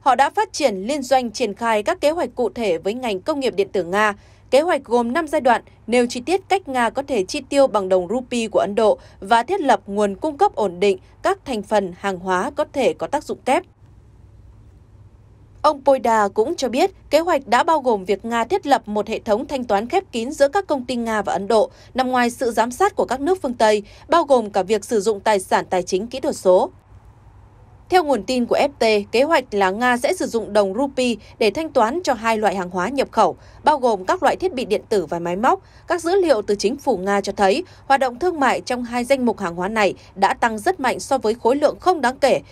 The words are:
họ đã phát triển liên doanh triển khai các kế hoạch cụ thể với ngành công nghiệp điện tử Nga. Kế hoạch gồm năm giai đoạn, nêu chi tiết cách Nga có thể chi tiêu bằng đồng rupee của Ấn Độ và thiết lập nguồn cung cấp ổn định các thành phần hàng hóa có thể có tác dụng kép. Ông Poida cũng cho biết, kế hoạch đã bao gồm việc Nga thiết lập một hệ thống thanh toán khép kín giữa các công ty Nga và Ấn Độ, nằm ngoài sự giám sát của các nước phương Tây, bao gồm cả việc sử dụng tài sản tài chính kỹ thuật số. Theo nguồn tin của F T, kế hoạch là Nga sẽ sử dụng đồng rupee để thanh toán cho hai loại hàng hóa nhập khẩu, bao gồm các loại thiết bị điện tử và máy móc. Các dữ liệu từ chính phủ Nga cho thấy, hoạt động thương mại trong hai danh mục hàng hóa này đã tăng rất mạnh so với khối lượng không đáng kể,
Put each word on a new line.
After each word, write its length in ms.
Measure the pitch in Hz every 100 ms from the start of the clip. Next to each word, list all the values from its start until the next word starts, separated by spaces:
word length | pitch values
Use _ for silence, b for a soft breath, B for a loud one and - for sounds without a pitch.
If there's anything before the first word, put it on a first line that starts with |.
họ 140 | -
đã 160 | 247 285
phát 220 | 359 427
triển 240 | - 285 190
liên 260 | 202 294
doanh 280 | - 262 240
triển 240 | - 233
khai 280 | 196 233 214
các 180 | 214 359
kế 100 | 285
hoạch 200 | 330 262
cụ 140 | - 240
thể 300 | 240 220 170
với 160 | 170
ngành 260 | 233 254 190
công 200 | - 302
nghiệp 140 | 254 185
điện 120 | 190
tử 120 | 202
Nga. 300 | 170 196 214 202 b b b
Kế 100 | 254
hoạch 240 | 330 311
gồm 280 | - 240 233
năm 160 | 269 320
giai 120 | 311
đoạn, 220 | 254 226 - b -
nêu 200 | 240 247
chi 140 | 247
tiết 200 | 247 381 -
cách 200 | 392 381
Nga 220 | 254 233
có 120 | 214
thể 220 | 285 254
chi 180 | 185 302 262
tiêu 180 | 285 269
bằng 220 | 233 185
đồng 200 | 185 175
rupee 400 | 233 247 247 226
của 100 | 214
Ấn 160 | 220
Độ 240 | 208 214 - B B
và 220 | 196 233
thiết 180 | 240 392
lập 200 | 285 226 -
nguồn 280 | 202 208
cung 240 | 196 311 285
cấp 160 | 403
ổn 260 | - 208 175
định 180 | 202 190 b b
các 160 | 330 392
thành 180 | - 233
phần 300 | 202 214 190 175
hàng 200 | 202 185
hóa 320 | 190 185 254 185
có 80 | 302
thể 200 | 294 220
có 140 | 156 165
tác 180 | 302
dụng 140 | - -
kép. 180 | - 285 349 _ - - - - - - - - - - - - - - - - - -
Ông 220 | 294 294
Poida 440 | - 269 233 220 202
cũng 280 | 202 226 349
cho 120 | 254
biết, 220 | 226 381 b -
kế 100 | 285
hoạch 260 | 339 320 -
đã 160 | 240
bao 180 | 302 320
gồm 240 | 247 214
việc 200 | 185 196
Nga 200 | 226 233
thiết 220 | 233 392 302
lập 220 | 254 -
một 200 | 208 208
hệ 100 | 220
thống 280 | - 214 277
thanh 180 | 285
toán 240 | 247 202 233
khép 160 | 349 370
kín 200 | 240 226
giữa 160 | 311 277
các 180 | 294 392
công 180 | 294
ty 120 | 247 254
Nga 260 | 226 220
và 100 | 196
Ấn 160 | - 196
Độ, 220 | 226 196 b b
nằm 140 | - 254
ngoài 220 | 254 240
sự 200 | 240 247
giám 200 | 233 233
sát 260 | 247 392 -
của 80 |
các 160 | - 233
nước 180 | 285 370
phương 120 | 277
Tây, 280 | 240 220 214 208 B B
bao 160 | 330
gồm 260 | - 262 214
cả 120 | 202
việc 220 | 180 214
sử 160 | - 226
dụng 200 | 196 202
tài 200 | 202 208
sản 240 | 190 220 175
tài 120 | 185
chính 240 | 180 185 233
kỹ 140 | 262
thuật 160 | 294 220
số. 340 | 190 180 302 - _ - - - - - - - - - -
Theo 160 | 359
nguồn 180 | 302 254
tin 240 | 190 254 233
của 100 | -
F 460 | 285 285 226 214
T, 80 | 202
kế 100 | 226
hoạch 220 | 285 330 262
là 200 | 202 190
Nga 260 | 196 247 240
sẽ 180 | 302
sử 120 | 370 277
dụng 260 | 226 185
đồng 220 | 208 196
rupee 400 | 196 285 277 247 214 B B
để 120 | 226
thanh 220 | 208 320
toán 280 | 277 220 311
cho 100 | 359
hai 240 | 233 226 220
loại 180 | 214 185
hàng 140 | 180
hóa 180 | 185 180
nhập 200 | 254 208
khẩu, 260 | - 190 135 b b
bao 140 | - 302
gồm 260 | 247 208
các 180 | 185 247
loại 140 | 277 170
thiết 180 | 240
bị 100 | 254
điện 180 | 202 196 -
tử 180 | 214 160
và 120 | 170
máy 180 | 170 180
móc. 240 | 254 381 b b -
Các 140 | 349
dữ 200 | 339 392
liệu 200 | 349 233
từ 120 | 208
chính 220 | 208 196 277
phủ 200 | - 202
Nga 240 | 185 202
cho 120 | 202
thấy, 320 | 196 196 240 370 B -
hoạt 140 | 269
động 180 | 262 240
thương 220 | 359 339
mại 200 | 262 202
trong 240 | - 247
hai 200 | 240 240
danh 220 | 240 269 240
mục 140 | 202
hàng 140 | 190
hóa 140 | 170 180
này 260 | 220 196 - B
đã 200 | - -
tăng 240 | - 233 220
rất 220 | 208 370
mạnh 200 | 254 196
so 180 | - 269
với 160 | 220
khối 220 | 233 226 277
lượng 240 | 294 -
không 200 | 349 359
đáng 180 | 240 262
kể, 220 | 269 185 B